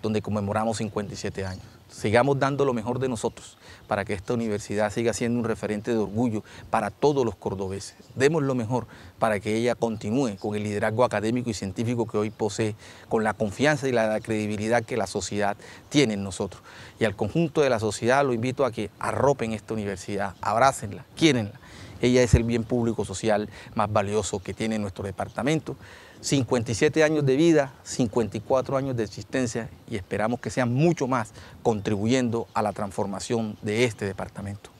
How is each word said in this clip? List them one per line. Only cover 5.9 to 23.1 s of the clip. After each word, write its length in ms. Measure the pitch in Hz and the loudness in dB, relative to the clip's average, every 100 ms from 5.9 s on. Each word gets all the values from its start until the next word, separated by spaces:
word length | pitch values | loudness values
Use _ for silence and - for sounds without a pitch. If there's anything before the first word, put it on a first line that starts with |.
de 60 | 113 | 0
orgullo 480 | 98 104 123 107 - - - | 0 0 0 0 -6 -18 -4
para 220 | 113 104 | -2 -2
todos 340 | - 143 143 | 2 2 4
los 100 | 117 | 0
cordobeses. 640 | 95 107 98 95 98 - - - | -2 -6 -4 -6 -6 -10 -18 -14
Demos 280 | 113 135 160 | 2 4 4
lo 120 | 135 | 0
mejor 320 | 127 107 123 - - - - | 0 0 -2 -4 -16 -20 -2
para 220 | 113 104 | 0 2
que 160 | 107 110 | 0 0
ella 180 | 120 | 0
continúe 640 | 117 117 110 104 123 131 98 | 0 -2 -2 -2 0 0 -2
con 180 | 110 | -4
el 100 | 104 | -2
liderazgo 380 | 104 104 110 110 | -2 0 0 2
académico 460 | 120 104 107 123 120 | 2 2 0 0 -2
y 60 | |
científico 520 | 104 98 92 117 120 113 | -4 -6 -4 -2 0 0
que 120 | 107 | 0
hoy 120 | 107 | -2
posee, 460 | 107 107 - 110 104 - - - | -2 -4 0 -2 -4 -16 -20 -2
con 160 | 113 | 0
la 80 | 107 | 0
confianza 560 | 104 107 98 143 151 135 | 0 -4 2 2 2 0
y 40 | |
la 280 | 117 110 107 | 2 2 0
credibilidad 640 | - 110 104 104 110 120 | -2 -2 -2 -2 2 0
que 140 | 113 120 | 0 -4
la 80 | 95 | -2
sociedad 500 | 104 - 101 101 104 - - - | -4 -4 -2 -2 -2 -12 -20 0
tiene 260 | 147 123 | 2 2
en 80 | 104 | 0
nosotros. 400 | 98 92 98 - - - - - | -6 -6 -6 -8 -18 -20 -20 -2
Y 60 | 110 | -2
al 100 | 101 | 0
conjunto 460 | 104 160 165 160 | -2 0 0 2
de 80 | 139 | 2
la 100 | 117 | 2
sociedad 440 | 107 101 113 131 | 0 0 2 4
lo 100 | 143 | 4
invito 320 | 120 123 127 131 | 2 -2 0 -2
a 40 | |
que 200 | 113 104 - | 0 -8 -6
arropen 560 | - 107 131 143 113 | -4 2 4 4 -2
esta 180 | 110 - | -4 -4
universidad, 640 | 110 101 95 - 101 98 90 | -4 -4 -6 -6 -4 -4 -4
abrácenla, 640 | - 107 135 131 107 90 - - | -2 4 4 4 -8 -12 -14 2
quiérenla. 420 | 160 123 101 - - - - - | 4 4 -2 -8 -20 -18 -18 0
Ella 200 | 123 127 | 4 6
es 120 | 123 | 6
el 100 | 127 | 6
bien 200 | 113 117 | 4 0
público 400 | 113 123 117 107 | 0 0 0 -2
social 420 | 95 | -4